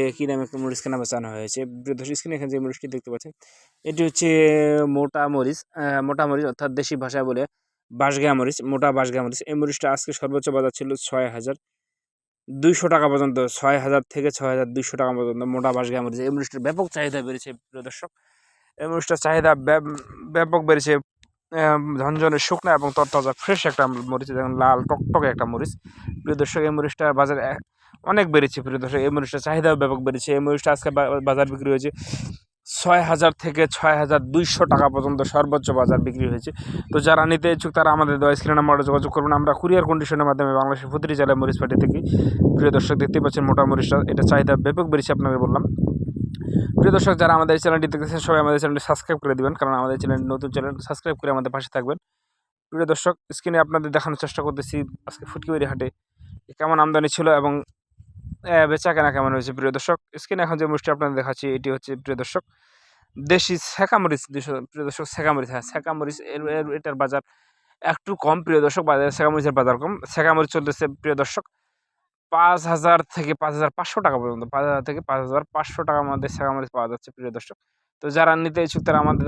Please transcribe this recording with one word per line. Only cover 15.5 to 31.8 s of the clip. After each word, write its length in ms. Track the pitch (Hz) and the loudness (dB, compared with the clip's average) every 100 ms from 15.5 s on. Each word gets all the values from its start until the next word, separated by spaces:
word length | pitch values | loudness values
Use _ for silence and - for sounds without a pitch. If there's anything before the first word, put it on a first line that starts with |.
| 127 127 | -2 0
বাঁশগাঁয়া 300 | 123 123 123 120 | 0 -2 -4 -6
মরিচ, 140 | 117 | -4
এই 120 | 131 | -4
মরিচটার 280 | 143 131 135 | -4 -6 -6
ব্যাপক 240 | 131 165 180 | -4 -4 -4
চাহিদা 280 | 151 147 139 | -4 -6 -6
বেড়েছে 280 | 127 127 139 120 | -8 -10 -14 -20
প্রিয় 240 | _ 131 | _ -18
দর্শক। 260 | 127 - 175 _ _ _ _ _ _ - | -16 -16 -18 _ _ _ _ _ _ -12
এই 100 | 156 | -4
মরিচটা 280 | 165 - 165 | -4 -2 0
চাহিদা 340 | 160 160 156 143 | 2 4 4 2
ব্যাপ-, 420 | 131 156 147 147 - - 160 | 2 2 0 -10 -14 -20 -4
ব্যাপক 300 | 165 165 170 156 | -2 2 2 4
বেড়েছে, 280 | 151 143 | 2 4
আহ, 840 | 143 - _ _ _ _ 160 156 151 147 139 | 0 -2 _ _ _ _ 0 2 2 0 -2
ঝনঝনে 420 | 139 156 160 147 | -2 2 2 2
শুকনা 320 | - 175 180 | 0 -2 2
এবং 160 | 151 143 | 2 2
তরতাজা 400 | 143 147 147 131 | 0 0 0 -2
ফ্রেশ 280 | - - 190 160 | -4 -2 0 0
একটা 180 | 139 131 123 127 | 2 0 0 -6
মরিচ, 220 | 127 135 | -6 -4
দেখুন 220 | 131 131 127 | -4 -2 2
লাল 220 | 127 127 | 4 4
টকটকে 440 | - 143 123 165 139 | 2 -2 0 2 2
একটা 180 | 120 117 | 0 -4
মরিচ। 260 | 117 151 - - - - 92 | -4 -8 -10 -20 -14 -12 -8
প্রিয় 180 | 151 147 | -6 -2
দর্শক, 260 | 143 170 | -2 0
এই 120 | 151 151 | -2 -2
মরিচটার 380 | 147 - 151 | -4 -2 0
বাজার 240 | 135 139 143 | 2 2 0
এ-, 220 | 127 147 - _ _ - | -4 -6 -12 _ _ -10
অনেক 220 | - 208 175 | 0 2 4
বেড়েছে 260 | 151 139 - | 4 2 -2
প্রিয় 180 | 127 131 | -6 -6
দর্শক, 200 | 127 139 | -4 0
এই 120 | 139 | 0
মরিচটার 300 | 147 135 143 | 0 -4 -6
চাহিদাও 340 | 151 160 160 147 | -2 2 2 2
ব্যাপক 240 | 139 131 | 0 0
বেড়েছে। 260 | 131 131 - | -4 -4 -2
এই 80 | 139 | 0
মরিচটা 260 | 143 147 156 | 0 0 0
আজকে 180 | 143 151 | 0 0
বা-, 180 | 143 135 143 135 | 0 0 0 0
বাজার 220 | 135 139 | 2 0
বিক্রি 200 | 135 139 | -2 -2
হয়েছে 180 | 135 | -2